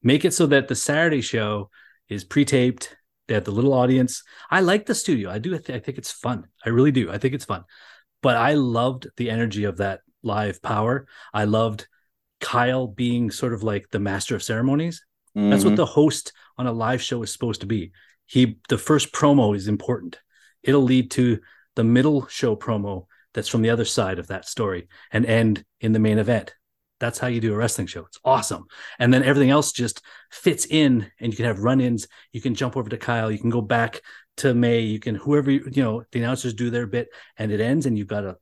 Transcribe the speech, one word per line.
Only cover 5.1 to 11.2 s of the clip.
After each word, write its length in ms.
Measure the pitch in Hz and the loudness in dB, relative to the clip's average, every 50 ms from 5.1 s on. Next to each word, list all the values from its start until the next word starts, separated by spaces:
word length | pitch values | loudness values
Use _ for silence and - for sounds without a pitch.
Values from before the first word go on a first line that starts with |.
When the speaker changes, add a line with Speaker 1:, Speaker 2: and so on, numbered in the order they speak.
| 160 117 98 90 | 0 0 -2 -4
Speaker 1:
I 80 | 92 107 | -6 -6
do. 140 | 117 180 185 | -6 -6 -6
I, 40 | 151 | -6
th-, 180 | - - 131 | -8 -8 -10
I 20 | 120 | -8
think 180 | - - 127 127 | -8 -8 -10 -10
it's 120 | - - | -12 -14
fun. 360 | - - - - 123 101 - _ _ _ - | -16 -8 -6 -6 -6 -6 -8 _ _ _ -4
I 40 | 113 | 0
really 220 | 113 120 135 151 | 2 4 4 4
do. 200 | 135 127 107 82 | 4 2 0 -2
I 80 | 92 104 | -6 -4
think 140 | - 131 135 | -4 -4 -4
it's 100 | 135 - | -4 -6
fun. 180 | - 104 90 87 _ _ - - - - _ _ _ _ _ | -6 -8 -8 -8 _ _ -20 -20 -20 -20 _ _ _ _ _
But 140 | - 135 120 | 2 2 2
I 180 | 117 117 139 151 | 4 2 2 2
loved 520 | 147 135 123 113 113 120 127 131 127 - - _ | 2 2 2 0 0 0 0 -2 -4 -12 -18 _
the 140 | - 120 113 | -6 -4 -4
energy 340 | 110 113 117 113 98 104 104 | -2 -2 -2 -2 -2 -4 -4
of 120 | 101 92 | -4 -2
that 240 | 85 101 98 98 - _ _ _ _ - | -2 -4 -4 -4 -8 _ _ _ _ -6
live 380 | 117 101 107 107 101 95 - | -4 -4 -2 -2 -4 -6 -8
Power. 460 | - - 113 104 110 117 127 139 139 _ - - | -6 -4 -2 0 0 0 -2 -2 -6 _ -20 -20